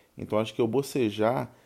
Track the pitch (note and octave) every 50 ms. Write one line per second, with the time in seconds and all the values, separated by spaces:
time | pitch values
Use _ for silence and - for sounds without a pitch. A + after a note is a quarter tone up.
0 | _ _ _ - - - G#2 G#2+ A2+ A2 - - B2 A#2 A2 C3+ C#3 - - C#3+
1 | B2 G#2+ G2+ G#2+ G#2+ A2+ B2+ C#3 B2+ A#2+ - - _